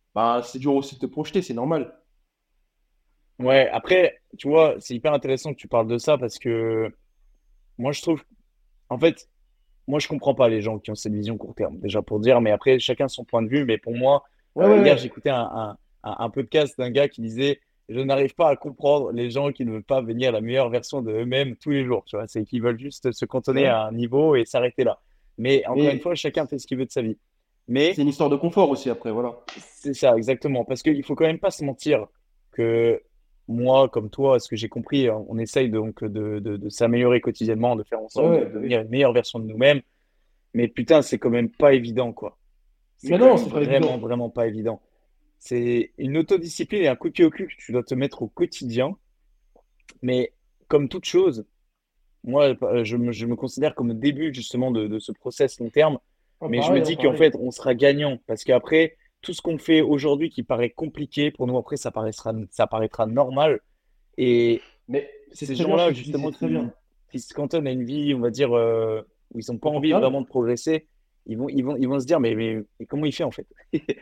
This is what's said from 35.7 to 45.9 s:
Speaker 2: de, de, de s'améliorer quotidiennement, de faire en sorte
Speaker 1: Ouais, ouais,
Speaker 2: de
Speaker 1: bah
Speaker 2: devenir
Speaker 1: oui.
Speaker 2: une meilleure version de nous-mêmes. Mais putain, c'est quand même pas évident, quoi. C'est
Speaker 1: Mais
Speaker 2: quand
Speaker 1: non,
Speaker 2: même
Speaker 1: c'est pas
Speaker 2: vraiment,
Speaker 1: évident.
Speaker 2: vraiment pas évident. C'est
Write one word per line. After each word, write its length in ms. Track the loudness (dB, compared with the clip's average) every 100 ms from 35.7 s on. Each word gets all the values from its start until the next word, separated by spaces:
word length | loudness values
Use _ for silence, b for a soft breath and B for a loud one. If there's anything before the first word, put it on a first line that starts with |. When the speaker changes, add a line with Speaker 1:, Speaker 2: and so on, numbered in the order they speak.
| -2 -4 -8
Speaker 2:
de, 340 | -8 -6 -6 -6
de, 180 | -6 -8
de 120 | -8
s'améliorer 520 | -2 0 2 2 2
quotidiennement, 540 | 0 -4 -2 0 0
de 80 | -2
faire 180 | -4 -8
en 80 | -6
sorte 180 | 0 4
Speaker 1:
Ouais, 60 |
ouais, 80 | 4
Speaker 2:
de 40 |
Speaker 1:
bah 100 | 0
Speaker 2:
devenir 240 | -4 -2 -2
Speaker 1:
oui. 60 |
Speaker 2:
une 60 | 0
meilleure 220 | 2 4
version 280 | 4 0 -6
de 60 | -8
nous-mêmes. 360 | 2 4 4 -2 _ _ _ _ _ _
Mais 140 | -2 -2
putain, 340 | -2 4 4
c'est 160 | 4 -2
quand 120 | 0
même 200 | 0 -2
pas 240 | 4 4
évident, 380 | 4 2 -4 -4
quoi. 260 | -6 -14 _ _ _ _ _ _ _
C'est 140 | 0
Speaker 1:
Mais 80 | 6
Speaker 2:
quand 60 |
Speaker 1:
non, 100 | 8
Speaker 2:
même 100 | 8
Speaker 1:
c'est 60 | 2
pas 100 | 0
Speaker 2:
vraiment, 280 | 2 4 2
Speaker 1:
évident. 100 | 0
Speaker 2:
vraiment 320 | -4 -4 -4
pas 160 | -2 -2
évident. 340 | -2 -6 -6 _ _ _ _ _ _
C'est 520 | -6 -2 0 0 -2